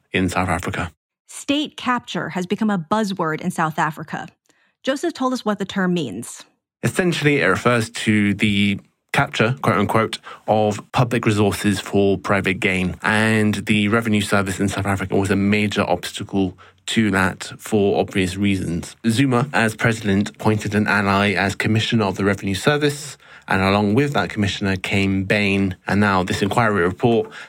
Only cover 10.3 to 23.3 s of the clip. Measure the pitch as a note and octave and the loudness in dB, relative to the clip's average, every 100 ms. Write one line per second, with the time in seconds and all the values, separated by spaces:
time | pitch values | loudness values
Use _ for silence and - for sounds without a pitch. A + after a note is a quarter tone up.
10.3 | - - G#2+ G#2+ G#2 - - B2 A#2+ A2+ | -8 0 2 2 -2 -2 0 0 2 2
11.3 | G#2 G2+ F#2+ G#2 F#2+ - G2+ G2+ F#2+ - | 2 2 2 0 0 0 2 2 2 0
12.3 | G2+ F#2 F#2 G#2 F#2 F2+ D#2+ - G#2+ A2 | 0 0 0 0 0 -2 -2 0 2 2
13.3 | A2 G#2+ G#2 - G#2+ G#2 A2+ A2+ G#2+ G2+ | 2 2 0 0 0 2 0 0 0 0
14.3 | G2+ G2 F#2+ G2+ G2 G2 G2 G2 G#2 G2 | 0 0 -2 -2 -2 -2 -2 -2 0 0
15.3 | G2 G2 G#2 G#2 G2+ - F2+ - - G2+ | 2 2 2 0 0 -2 -2 -4 -10 -4
16.3 | G2 F#2+ - - _ - - G#2+ F#2+ F#2+ | -2 -2 -4 -18 _ -4 0 2 2 0
17.3 | - - - - G#2+ G2+ - F#2+ G2+ F2+ | -2 -12 -14 -2 0 2 2 0 0 -2
18.3 | G2 G2+ F#2+ F2 E2+ - - A#2 A2+ C#3 | 0 0 0 -2 -6 -8 -6 0 2 2
19.3 | A#2+ C#3 F#2+ A2+ - A#2 A2 G2+ G2 G#2 | 2 0 0 0 2 0 0 0 0 0
20.3 | - G#2+ G#2+ G2+ G#2 G#2+ G2+ G2 G2 G#2 | -2 0 0 0 0 2 2 2 2 2
21.3 | F2 G2 - G#2+ A2 - A#2 G2+ F#2 G2 | 2 0 0 0 0 2 0 0 0 0
22.3 | G2 G2 F#2+ - D3 D3 C#3+ - - - | 0 -2 -2 0 2 0 -2 -8 -16 -20